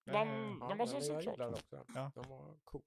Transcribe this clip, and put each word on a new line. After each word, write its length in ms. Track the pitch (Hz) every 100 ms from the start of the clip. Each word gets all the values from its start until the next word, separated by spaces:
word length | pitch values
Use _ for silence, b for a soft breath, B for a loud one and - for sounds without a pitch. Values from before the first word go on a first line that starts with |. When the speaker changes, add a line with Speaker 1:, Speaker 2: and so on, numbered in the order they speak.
Speaker 1:
Den, 120 | - 208
Speaker 2:
eh, 420 | 220 220 214 190
Speaker 3:
Ja, 80 | -
Speaker 1:
den 100 | 202
var 80 | 233
så 80 |
Speaker 3:
men 0 |
jag 100 | 277
Speaker 1:
såklart. 200 | 147 151 180 -
Speaker 3:
gillade 160 | 120
också 240 | 113 - 135
den. 100 | - 127
Speaker 2:
Ja. 160 | 139 123
Speaker 3:
Den 140 | 127
var 280 | 135 143 151
cool, 180 | - 143